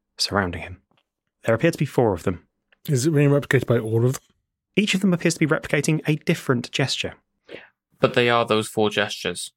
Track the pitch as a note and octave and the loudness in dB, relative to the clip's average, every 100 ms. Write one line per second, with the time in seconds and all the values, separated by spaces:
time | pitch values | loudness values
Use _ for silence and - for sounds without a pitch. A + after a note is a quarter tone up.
0 | _ - - G2 F2+ E2+ F2 F2+ _ _ | _ -8 -2 0 0 -6 -12 -16 _ _
1 | _ _ _ _ - A2+ E3+ E3 C#3+ - | _ _ _ _ -2 2 2 0 -2 2
2 | A#2 F2 G2+ F2+ _ _ _ _ - C3 | 2 0 -4 -6 _ _ _ _ -2 0
3 | D3+ D3 C#3+ C#3+ - B2+ - A2+ A2 A2+ | 2 4 4 2 2 -2 2 0 2 0
4 | B2 C3 - _ _ _ _ - G#3 F#3+ | 0 -2 -10 _ _ _ _ -2 0 0
5 | G3 F3 F3 E3 D3 D#3 - D3+ C#3+ D#3 | 0 0 0 0 0 -2 -2 -2 0 -2
6 | - D#3 - E3+ - A#2+ - - C#3 - | 0 -2 -2 -2 0 -2 -2 -4 -4 -4
7 | - - _ _ - - - _ _ _ | -8 -12 _ _ -20 -20 -20 _ _ _
8 | C3 B2+ A#2+ A#2+ A2+ A2 A2 - G#2+ G#2 | 2 4 4 2 2 0 0 0 0 0
9 | G#2 - F#2 F2+ - | -2 -4 -6 -6 -12